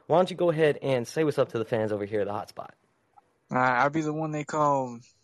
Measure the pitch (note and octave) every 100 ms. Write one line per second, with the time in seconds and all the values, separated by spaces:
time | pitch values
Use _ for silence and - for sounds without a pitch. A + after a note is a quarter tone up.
0 | - D#3+ F#3 F3 F3 D#3 D#3 C#3 C#3 B2+
1 | A#2 D#3 D#3 C#3 A#2+ A#2 A2 A2+ G#2+ G#2
2 | G2+ G#2+ G2 G#2 - - - - _ _
3 | _ _ _ _ - B2+ B2+ B2 C#3 D#3
4 | D3+ D3+ D#3 D3+ D3 D#3 D3 C#3 B2+ A#2+
5 | - _